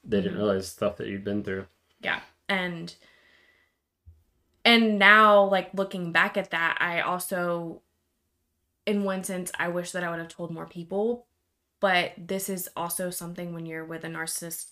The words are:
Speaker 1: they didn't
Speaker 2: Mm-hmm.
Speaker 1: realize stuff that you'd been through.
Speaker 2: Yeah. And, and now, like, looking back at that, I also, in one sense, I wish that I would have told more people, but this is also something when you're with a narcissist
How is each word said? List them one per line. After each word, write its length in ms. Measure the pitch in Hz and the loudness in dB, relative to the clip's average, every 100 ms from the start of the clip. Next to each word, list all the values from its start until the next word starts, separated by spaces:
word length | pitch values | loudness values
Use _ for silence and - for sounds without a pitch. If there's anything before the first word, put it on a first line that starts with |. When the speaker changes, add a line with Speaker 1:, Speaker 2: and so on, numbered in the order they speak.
Speaker 1:
they 160 | - 101 | -2 0
didn't 140 | 92 | 0
Speaker 2:
Mm-hmm. 60 | 92 | 0
Speaker 1:
realize 260 | 104 95 95 | 0 0 -2
stuff 280 | - 104 - | -2 -2 -2
that 120 | 107 | -8
you'd 140 | 98 | -6
been 200 | 101 104 | -4 -4
through. 220 | 101 95 95 _ _ _ | -4 -6 -8 _ _ _
Speaker 2:
Yeah. 200 | - - - _ - | -6 -6 -8 _ -6
And, 460 | 190 180 170 170 - _ _ _ _ _ _ _ _ _ _ - - _ _ _ _ | -4 -4 -8 -12 -16 _ _ _ _ _ _ _ _ _ _ -20 -20 _ _ _ _
and 340 | - 233 220 208 | 4 6 6 6
now, 460 | 196 214 214 202 | 8 10 10 8
like, 280 | 196 190 185 | 6 2 0
looking 380 | 190 190 190 170 | -4 -4 -4 -2
back 240 | 165 196 202 | 2 2 0
at 140 | 190 | -2
that, 280 | 165 165 - | 0 0 0
I 200 | 175 170 | -2 0
also, 840 | - 180 - 185 175 170 165 - _ _ _ _ _ _ _ _ _ _ - | -2 -2 -4 -4 -2 -2 -6 -12 _ _ _ _ _ _ _ _ _ _ -2
in 180 | 202 | 0
one 180 | 196 190 | 0 -2
sense, 280 | 185 185 180 - | -4 -6 -6 -4
I 100 | 175 | -2
wish 240 | 175 175 | -2 -4
that 100 | 185 | -6
I 80 | 175 | -6
would 80 | 165 | -6
have 100 | 165 | -10
told 220 | - 165 | -10 -10
more 160 | 165 165 | -10 -12
people, 600 | 175 170 190 220 240 - _ _ _ _ _ | -12 -6 -2 0 -2 -8 _ _ _ _ _
but 320 | 196 180 170 - | 2 2 0 -6
this 320 | 170 190 190 | -8 -6 -4
is 200 | 190 - - | -6 -8 -6
also 340 | 170 - 180 | -6 -4 -4
something 420 | 175 170 175 175 | -6 -10 -10 -8
when 140 | 170 165 | -8 -8
you're 180 | 160 | -8
with 200 | 160 165 | -10 -10
a 40 | 165 | -10
narcissist 600 | 165 165 - 170 - - | -8 -6 -8 -8 -10 -12